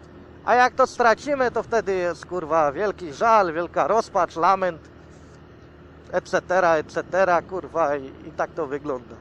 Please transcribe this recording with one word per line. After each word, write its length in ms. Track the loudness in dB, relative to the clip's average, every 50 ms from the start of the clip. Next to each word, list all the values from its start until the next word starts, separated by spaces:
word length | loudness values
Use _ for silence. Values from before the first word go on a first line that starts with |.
| -20 -20 -20 -20 -20 -20 -20 -10 -2
A 100 | 2 2
jak 200 | 4 4 2 2
to 120 | 2 0
stracimy, 640 | 0 2 2 2 2 2 2 0 -4 -2 0 0 -2
to 120 | -2 -4 -4
wtedy 320 | -2 -2 -2 0 0 -2
jest, 320 | -2 -2 -2 -4 -6 -10
kurwa, 460 | -8 -8 -8 -4 0 2 2 2 2 0
wielki 400 | -2 -4 -4 -4 -6 -8 -12 -6
żal, 400 | 0 2 4 6 6 4 4 0
wielka 340 | -4 -4 -4 0 0 0
rozpacz, 500 | 2 2 0 0 0 0 0 0 0 -2
lament, 540 | 0 2 2 2 2 0 -2 -4 -6 -12 -20 -20 -20 -20 -20 -20 -20 -20 -20 -20 -20 -20 -20 -20 -20 -20 -20 -20 -20 -20 -20 -20 -20 -14 -6 -6
et 160 | -6 -4 -2
cetera, 480 | -2 -2 -2 0 0 2 4 4 2
et 160 | 2 0 -4 -6
cetera, 500 | -8 -8 -4 0 0 2 2 2 0 0
kurwa, 540 | -2 -10 -10 -10 -6 -2 -2 0 0 -2
i, 320 | -4 -6 -10 -16 -18 -18 -14
i 40 | -6
tak 180 | -6 -6 -6
to 160 | -4 -8 -8
wygląda. 480 | -6 -6 -8 -6 -6 -8 -8 -8 -14 -20 -20